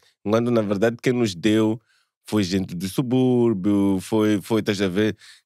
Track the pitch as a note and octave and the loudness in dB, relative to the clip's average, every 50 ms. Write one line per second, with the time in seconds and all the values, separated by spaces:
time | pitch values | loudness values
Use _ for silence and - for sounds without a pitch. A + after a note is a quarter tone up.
0 | _ _ _ _ _ G2+ G#2+ A2+ A#2 A#2+ A#2+ A2+ G#2+ G2 G#2 G2 G#2+ A#2 A#2 A#2 | _ _ _ _ _ 0 0 0 2 2 0 0 0 0 0 0 0 0 0 0
1 | - C3 B2 B2 A#2+ G#2+ F#2 E2+ D#2+ G#2+ G#2+ A2 A2 A2 A2 A#2 - _ _ _ | -2 -2 0 0 0 -2 -2 -2 0 2 2 4 2 0 0 -4 -8 _ _ _
2 | _ _ _ _ _ - - G#2+ G2+ E2+ F#2+ F#2+ F#2 - F2+ F2 F#2 F#2 - - | _ _ _ _ _ -2 0 0 0 0 0 -2 -4 -4 -8 -8 -8 -6 -4 -4
3 | C#3 A#2+ B2 B2+ B2+ B2+ B2 A#2+ A#2+ A#2 A2 F#2+ F2+ G#2 G2+ G2+ G2 G2 G2 F#2 | -2 0 0 2 2 2 2 2 2 2 0 0 0 2 2 2 2 2 0 -2
4 | F#2+ - A2+ A2 G#2+ G#2+ G#2+ G2+ E2+ - A2+ G#2+ G2+ - G#2 F#2 G2+ F#2 F2 G2+ | -2 -2 0 0 2 2 0 0 -2 -2 -2 -2 0 0 -2 -2 -2 -2 0 0
5 | G#2+ A2 G2+ - - - - _ _ | 0 0 -2 -6 -14 -20 -20 _ _